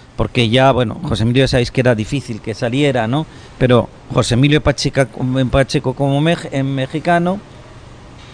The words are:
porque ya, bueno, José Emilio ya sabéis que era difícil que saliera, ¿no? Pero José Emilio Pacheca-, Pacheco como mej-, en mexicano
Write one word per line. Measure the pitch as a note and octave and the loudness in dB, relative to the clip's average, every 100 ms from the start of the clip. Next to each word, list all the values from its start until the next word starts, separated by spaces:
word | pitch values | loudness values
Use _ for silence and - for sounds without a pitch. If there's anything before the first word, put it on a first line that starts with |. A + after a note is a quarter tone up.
| - - | -12 -6
porque | G#2+ B2 A2+ | -4 0 2
ya, | B2+ C3 | 4 4
bueno, | B2 A#2+ - | 2 0 -4
José | D#3 G#2 | -6 -2
Emilio | A2+ B2+ | 0 2
ya | B2+ | 2
sabéis | B2+ B2 | 2 0
que | C3 | 0
era | B2 | 2
difícil | A2 G#2+ C#3+ - G#2+ | 0 -2 -6 -8 -10
que | A#2 | -10
saliera, | G#2 A#2+ C3+ C#3+ B2+ A2 | -6 -4 0 0 0 0
¿no? | C#3+ D#3 - - - | -2 -4 -12 -12 -2
Pero | B2 B2 - - - | 4 4 2 -6 -6
José | B2 - | -2 0
Emilio | B2 C#3+ D3 | 2 4 2
Pacheca-, | D3 - C#3+ C3+ C3 - B2+ C3 B2+ | 0 -2 -2 0 -2 -2 -4 -2 0
Pacheco | C#3 C3 D3+ C3 | 0 0 -2 -2
como | B2+ C#3 C#3 | -2 0 0
mej-, | D#3+ E3+ C#3+ | 0 -2 -4
en | C#3 C3+ | -4 -4
mexicano | C#3 C3 D#3 E3+ E3+ F3 G3+ - - - - - - - - - | -4 -4 -4 0 0 0 -4 -8 -20 -20 -20 -20 -20 -20 -20 -14